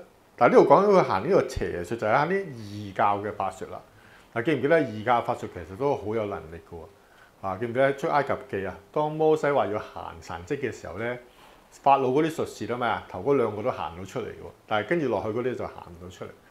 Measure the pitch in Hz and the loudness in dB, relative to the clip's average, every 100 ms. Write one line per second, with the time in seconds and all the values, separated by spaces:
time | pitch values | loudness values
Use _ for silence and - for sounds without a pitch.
0 | - _ _ - 123 220 156 156 202 190 | -12 _ _ 4 6 8 10 8 8 6
1 | 147 98 120 180 - - 92 87 87 117 | 4 2 2 2 2 -2 -4 -4 -4 -2
2 | 107 123 156 196 190 123 104 101 104 95 | 2 2 2 -2 -4 -10 -12 -10 -6 0
3 | 107 101 104 - 95 - 76 98 - - | 2 2 -2 -4 -4 -6 -12 -14 -16 -20
4 | - - - 117 120 143 131 165 135 107 | -20 -20 -10 -4 -2 0 4 4 2 -2
5 | 104 120 - 117 113 92 82 98 139 131 | 2 2 2 -4 -6 -10 -12 -4 -2 -2
6 | 107 113 104 92 80 82 - 85 80 - | -2 -4 -4 -6 -10 -16 -16 -16 -16 -20
7 | _ - - _ 95 95 117 117 139 139 | _ -20 -20 _ -8 -6 -4 2 2 2
8 | 165 147 135 95 - 101 95 90 - - | 0 0 0 -4 -4 -6 -6 -8 -8 -4
9 | 151 156 156 156 151 139 101 104 - - | -2 2 2 4 2 2 0 -2 -8 -12
10 | 85 82 - 87 87 143 123 - 85 87 | -12 -14 -12 -12 -6 -6 -6 -8 -10 -8
11 | 117 127 - - - - _ - - 139 | -8 -8 -12 -20 -20 -20 _ -2 4 4
12 | 131 131 160 - 117 - 107 123 120 95 | 4 2 0 -2 -6 -6 -6 -2 -2 -2
13 | - 95 107 143 113 104 110 - 80 85 | -4 -6 0 2 2 0 -4 -4 -6 -10
14 | 98 123 95 87 87 - - 107 104 170 | -10 -8 -8 -10 -16 -18 -4 -2 0 0
15 | 139 104 107 110 123 113 92 - - 87 | 0 -2 -2 -2 -4 -4 -8 -10 -16 -16
16 | 87 - 120 - _ | -16 -14 -16 -18 _